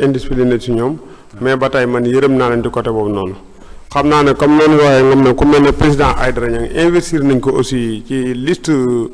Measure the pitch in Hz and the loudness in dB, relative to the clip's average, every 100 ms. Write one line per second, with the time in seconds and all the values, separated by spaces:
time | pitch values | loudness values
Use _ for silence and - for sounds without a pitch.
0 | 135 131 - 127 123 120 123 117 120 156 | -2 -2 -4 -2 0 -2 -2 -4 -4 -6
1 | - - - 101 123 131 135 131 123 123 | -14 -20 -20 -8 -4 -2 -2 -2 -2 -2
2 | 120 127 139 131 123 120 117 117 117 110 | 0 0 2 2 0 -2 -4 -4 -4 -4
3 | 104 101 95 98 - - - - - 143 | -2 -4 -6 -10 -18 -20 -20 -20 -8 -2
4 | 143 151 143 135 147 151 156 151 147 135 | 0 2 2 2 4 4 4 4 4 4
5 | 131 135 131 123 143 147 143 135 151 143 | 4 4 4 2 2 4 4 2 2 2
6 | 143 123 127 120 117 117 117 - 170 175 | 0 0 -2 -2 -4 -4 -4 -2 0 0
7 | 165 160 139 131 131 - 127 131 117 107 | -2 -2 0 0 0 -2 -2 -2 -4 -6
8 | 113 135 127 123 135 170 - 147 123 120 | -6 -6 -4 -4 -4 -4 -2 -2 0 -2
9 | 113 | -4